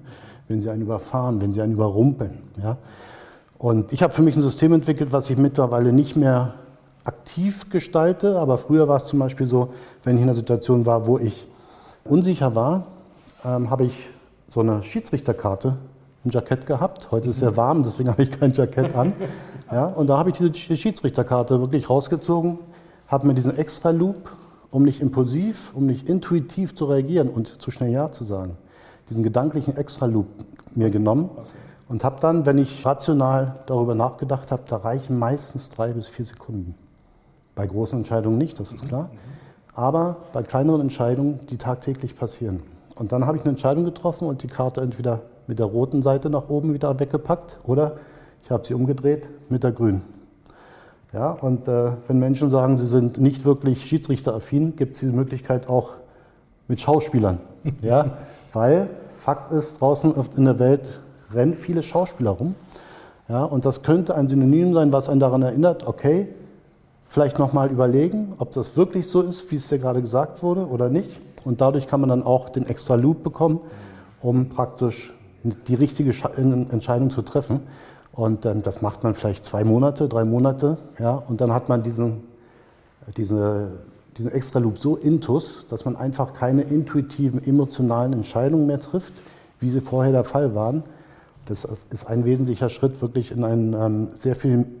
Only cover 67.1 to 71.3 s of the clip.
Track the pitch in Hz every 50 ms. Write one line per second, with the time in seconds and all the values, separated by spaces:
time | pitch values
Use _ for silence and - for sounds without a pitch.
67.1 | - 151 147 135 - - 143 131 139 139 139 139 135 123 127 123 123 139 156 185
68.1 | 202 214 214 196 185 - - - - 135 113 - - 156 185 180 - 185 170 -
69.1 | - 180 175 180 175 - - - 160 139 - - 151 135 127 127 123 127 123 113
70.1 | 117 131 151 160 - - 175 175 180 190 185 147 127 117 123 123 135 175 202 -
71.1 | - - - -